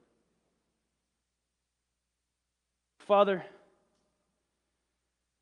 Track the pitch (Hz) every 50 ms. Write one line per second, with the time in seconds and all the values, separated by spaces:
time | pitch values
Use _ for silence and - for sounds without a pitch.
0 | - - _ _ _ _ _ _ _ _ _ _ _ _ _ _ _ _ _ _
1 | _ _ _ _ _ _ _ _ _ _ _ _ _ _ _ _ _ _ _ _
2 | _ _ _ _ _ _ _ _ _ _ _ _ _ _ _ _ _ _ _ -
3 | - - 208 202 202 202 196 175 - - - - - - - - - _ _ _
4 | _ _ _ _ _ _ _ _ _ _ _ _ _ _ _ _ _ _ _ _
5 | _ _ _ _ _ _ _ _